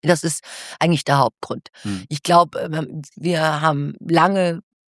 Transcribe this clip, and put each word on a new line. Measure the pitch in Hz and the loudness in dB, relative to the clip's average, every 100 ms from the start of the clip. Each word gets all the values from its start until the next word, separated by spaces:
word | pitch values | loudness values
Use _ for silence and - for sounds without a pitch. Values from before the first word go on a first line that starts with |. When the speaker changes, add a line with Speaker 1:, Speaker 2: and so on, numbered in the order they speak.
Speaker 1:
das | 151 170 | 0 0
ist | 165 151 - - - - | 0 -6 -10 -16 -16 -2
eigentlich | 165 156 | 0 2
der | - 139 | 2 2
Hauptgrund. | 127 - - - - - | 2 -2 -10 -10 -12 -12
Speaker 2:
Hm. | 104 95 95 | -8 -8 -8
Speaker 1:
Ich | 147 | -8
glaub, | - 170 170 - | 4 4 4 0
ähm, | - 156 156 156 147 - | -6 -6 -6 -10 -14 -6
wir | 160 165 156 151 | -2 0 0 0
haben | 160 143 143 - | 0 0 -4 -8
lange, | - 165 175 196 180 170 - _ _ | 0 4 4 2 0 -2 -10 _ _